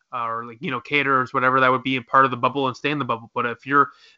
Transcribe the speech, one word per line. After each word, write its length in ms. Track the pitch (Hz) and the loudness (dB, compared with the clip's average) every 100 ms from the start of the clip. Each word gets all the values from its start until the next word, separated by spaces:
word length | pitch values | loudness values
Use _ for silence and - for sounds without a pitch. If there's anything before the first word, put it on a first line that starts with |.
| _ | _
uh, 120 | 127 | -8
or, 220 | 117 113 120 | -6 -6 -10
like, 120 | 117 | -10
you 100 | 127 | -8
know, 100 | 123 | -8
caterers, 520 | - 143 139 135 120 | -2 -2 2 0 0
whatever 280 | 135 127 131 | 0 2 4
that 100 | 127 | 4
would 120 | 127 | 2
be, 140 | 131 131 | 0 -4
a 60 | |
part 220 | - 135 | 2 4
of 60 | 135 | 4
the 60 | 123 | 2
bubble 300 | 127 135 131 | -2 0 -4
and 100 | 117 | -2
stay 140 | 143 | -4
in 80 | 147 | -4
the 60 | |
bubble. 260 | 123 113 117 | -4 -6 -6
But 120 | 123 120 | -6 -6
if 200 | 117 131 | -6 0
you're, 240 | 143 135 _ - | 2 2 _ -20